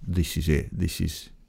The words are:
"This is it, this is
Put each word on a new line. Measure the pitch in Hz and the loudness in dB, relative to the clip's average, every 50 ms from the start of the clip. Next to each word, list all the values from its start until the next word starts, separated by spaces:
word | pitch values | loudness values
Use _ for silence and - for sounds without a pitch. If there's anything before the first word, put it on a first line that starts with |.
| - - | -6 -2
"This | 87 90 82 - - - | 2 2 2 2 0 0
is | 82 80 | 2 4
it, | 76 71 - - - - | 4 4 2 0 -2 -2
this | 90 85 - - | -2 -2 0 0
is | 85 78 - - - - - - - | -2 -2 -2 -6 -12 -16 -20 -20 -20